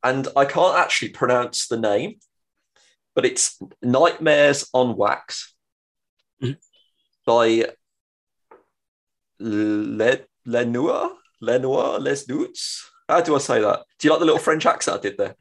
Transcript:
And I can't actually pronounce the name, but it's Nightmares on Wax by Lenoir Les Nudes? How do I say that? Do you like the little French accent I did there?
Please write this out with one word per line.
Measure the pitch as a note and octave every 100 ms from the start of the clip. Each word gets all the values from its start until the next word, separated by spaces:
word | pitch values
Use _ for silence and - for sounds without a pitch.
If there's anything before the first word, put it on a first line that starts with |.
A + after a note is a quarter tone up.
And | B2+ C3+ C3+ -
I | C3+
can't | - F3+ F3+
actually | - - A2+
pronounce | - B2 B2 A#2+ - -
the | A#2
name, | A2+ G#2 D#3+ A3+ _ _ _ _ _ _ _ _ _ -
but | B2+
it's | - - - F#2+ _
Nightmares | B2 B2+ E3 - D#3+ D3 D3 C#3+ -
on | B2+ B2+ G2+
Wax | G2+ - - - - _ _ _ _ _ _ _ _ _ B2+ C#3+ _ _ _ _ _ _ -
by | A#2 A2+ A2+ A2+ - _ _ _ _ _ _ _ - _ _ _ _ _ _ _ _
Lenoir | A2 G#2 G#2+ G#2+ G#2+ A2 A2 C3 - _ - A#2+ A#2+ A#2+ D3+ E3+ F4 G4 _ _
Les | A2 B2 C3 C3+ - - C#3 C#3 C3
Nudes? | C3+ - - - - - _ _
How | E3+
do | E3 D3
I |
say | - A#2+
that? | G#2+ - - _
Do | D3+
you |
like | D#3
the | E3
little | D#3
French | D#3+ D#3+ -
accent | - - G2+
I |
did | G#2 -
there? | G2+ -